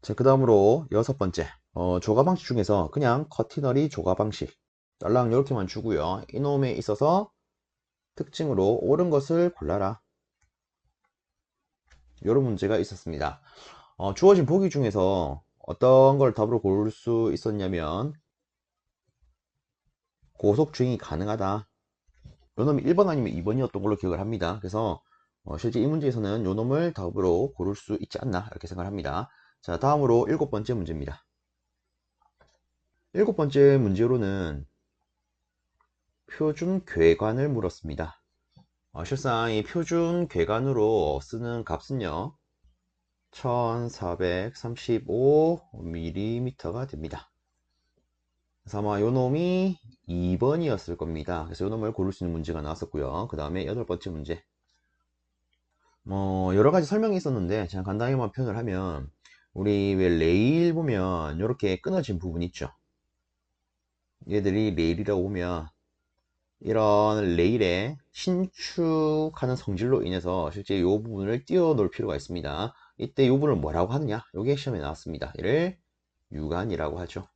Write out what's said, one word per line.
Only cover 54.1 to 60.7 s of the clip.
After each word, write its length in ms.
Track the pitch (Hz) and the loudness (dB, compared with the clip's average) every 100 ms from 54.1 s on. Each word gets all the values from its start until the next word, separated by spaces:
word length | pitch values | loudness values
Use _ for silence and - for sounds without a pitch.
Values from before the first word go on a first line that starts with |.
문제. 320 | 80 71 82 _ _ _ _ _ _ _ _ _ _ _ _ _ _ _ _ | -10 -8 -10 _ _ _ _ _ _ _ _ _ _ _ _ _ _ _ _
뭐, 540 | - 98 98 95 92 95 | -6 -4 -2 0 2 6
여러 140 | 123 | 6
가지 160 | 180 151 | 4 0
설명이 300 | 208 220 190 | 0 0 -2
있었는데, 500 | 151 123 87 107 90 | -2 -2 -2 -2 -4
제가 140 | 98 | -6
간단히만 480 | 95 101 120 135 110 | -4 -2 -2 -2 -2
표현을 240 | - 127 107 | -4 -6 -4
하면, 540 | 117 92 95 76 69 _ - _ _ | -4 -4 -4 -6 -10 _ -20 _ _
우리 420 | - 104 101 98 | -4 0 2 2
왜 140 | 95 90 | 2 4
레일 640 | 85 80 90 117 160 170 | 4 4 4 4 4 2